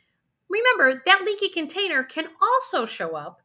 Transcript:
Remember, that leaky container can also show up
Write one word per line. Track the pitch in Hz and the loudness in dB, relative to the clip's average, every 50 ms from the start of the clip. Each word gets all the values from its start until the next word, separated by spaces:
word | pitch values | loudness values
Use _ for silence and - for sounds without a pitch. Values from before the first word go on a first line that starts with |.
| _ _ _ _ _ _ _ _ _ - | _ _ _ _ _ _ _ _ _ -6
Remember, | 370 440 466 508 494 - 277 262 262 254 - | -2 0 2 2 2 4 2 2 2 2 4
that | 349 392 392 370 | 4 4 4 4
leaky | 415 403 403 403 370 | -2 -2 -2 -4 -4
container | - 349 311 - - 381 403 370 302 262 262 | -4 -4 -6 -6 -4 -4 -2 0 0 -2 -2
can | - - 320 320 320 - - | -4 -6 -8 -8 -6 -2 0
also | 392 440 508 523 523 - - 294 226 | 2 2 2 0 0 0 -2 -2 -2
show | 220 - - 180 165 160 | -4 -6 -8 -6 -6 -6
up | 151 147 175 - _ | -8 -10 -12 -16 _